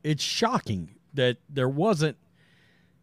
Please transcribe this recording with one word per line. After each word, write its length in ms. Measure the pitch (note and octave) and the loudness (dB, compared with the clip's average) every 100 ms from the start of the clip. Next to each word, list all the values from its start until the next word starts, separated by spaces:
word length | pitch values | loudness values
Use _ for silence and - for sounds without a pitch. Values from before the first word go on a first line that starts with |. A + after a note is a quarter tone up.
it's 200 | D3+ D3+ | -4 -2
shocking 680 | - - A3+ B3 - F#2+ D#2+ - _ | -2 0 0 0 -2 -4 -6 -14 _
that 240 | C#3 B2 A#2+ - | 0 2 0 -6
there 180 | C3+ B2+ | -2 0
wasn't 480 | C#3+ A3 D#3+ D#3 - _ _ _ _ _ _ _ _ | 2 2 2 0 -4 _ _ _ _ _ _ _ _